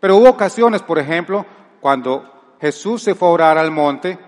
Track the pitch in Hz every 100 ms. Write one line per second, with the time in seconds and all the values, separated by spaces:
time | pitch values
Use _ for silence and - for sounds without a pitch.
0 | 190 196 247 247 196 - 233 214 - 165
1 | 143 165 175 196 196 - _ _ 139 135
2 | 123 135 - - _ _ 151 143 190 233
3 | - 185 180 170 160 156 160 151 147 139
4 | 180 180